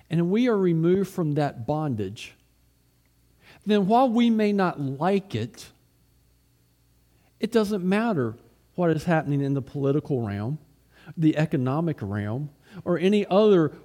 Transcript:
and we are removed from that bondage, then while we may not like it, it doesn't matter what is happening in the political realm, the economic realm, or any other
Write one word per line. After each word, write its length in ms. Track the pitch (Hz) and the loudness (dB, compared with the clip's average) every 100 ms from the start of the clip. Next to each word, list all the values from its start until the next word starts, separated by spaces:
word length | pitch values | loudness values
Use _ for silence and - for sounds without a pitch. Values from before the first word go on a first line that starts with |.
| - | -6
and 240 | 160 170 | -2 0
we 160 | 208 247 | 2 2
are 80 | 214 | 2
removed 520 | 185 165 165 185 190 | 2 2 2 2 0
from 260 | - 156 | -2 -2
that 300 | 147 143 - | 0 -2 -4
bondage, 680 | 113 151 156 113 98 104 - - _ _ _ _ _ _ _ _ _ _ _ - | -6 -4 -2 -4 -6 -8 -16 -20 _ _ _ _ _ _ _ _ _ _ _ -12
then 220 | - 208 190 | 0 2 4
while 220 | 233 262 | 4 4
we 220 | 226 240 | 4 2
may 220 | 220 208 | 4 2
not 280 | 202 180 143 | 2 0 -2
like 560 | 139 135 170 202 196 110 | -6 -2 0 0 -2 -6
it, 320 | 110 - - _ _ _ _ _ _ _ _ _ _ _ _ _ _ _ _ - | -6 -10 -20 _ _ _ _ _ _ _ _ _ _ _ _ _ _ _ _ -8
it 140 | 226 | -2
doesn't 320 | 226 208 208 | 0 0 0
matter 500 | 180 202 233 185 117 110 _ _ _ | 0 0 0 0 -2 -4 _ _ _
what 160 | - 175 | -2 0
is 140 | 156 | 0
happening 380 | 175 160 143 143 | 2 0 0 -2
in 120 | 139 | -2
the 80 | 139 | -4
political 600 | - 147 139 139 - 135 | -4 -4 0 0 -2 -4
realm, 360 | 113 101 110 151 _ _ _ _ - 156 | -2 -4 -6 -8 _ _ _ _ -16 -2
the 200 | 156 147 | 0 2
economic 640 | 160 156 127 143 170 147 | 0 0 -2 -2 -2 -4
realm, 500 | 101 101 104 117 147 - _ 180 | -6 -6 -4 -6 -8 -14 _ -12
or 140 | 180 170 | -4 0
any 260 | 180 208 202 | 2 2 2
other 460 | 185 214 190 151 - | 4 6 4 4 -2